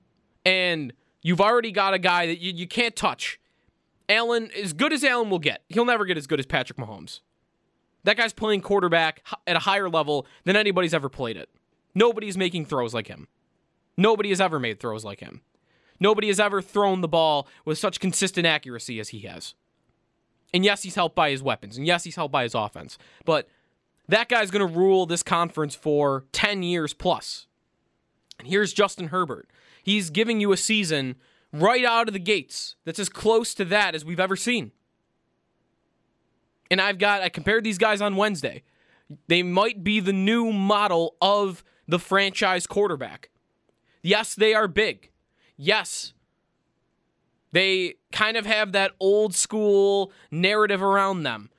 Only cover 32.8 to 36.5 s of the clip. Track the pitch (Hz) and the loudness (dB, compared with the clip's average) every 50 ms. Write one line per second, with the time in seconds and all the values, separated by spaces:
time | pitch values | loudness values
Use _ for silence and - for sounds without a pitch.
32.8 | _ 160 160 208 196 - - - - 214 226 226 233 - - - 196 170 202 208 | _ -10 -8 -6 -8 -8 -8 -2 2 2 4 4 2 0 -4 -6 -4 0 0 2
33.8 | 202 180 156 156 147 160 175 175 185 190 190 190 - 233 - 214 127 104 - _ | 2 0 -2 -4 -8 -6 -2 -2 0 0 -2 -2 -2 -2 -2 -2 -4 -8 -12 _
34.8 | _ _ _ _ _ _ _ _ _ _ _ _ _ _ _ _ _ _ _ _ | _ _ _ _ _ _ _ _ _ _ _ _ _ _ _ _ _ _ _ _
35.8 | _ _ _ _ _ _ _ _ _ _ _ _ _ _ | _ _ _ _ _ _ _ _ _ _ _ _ _ _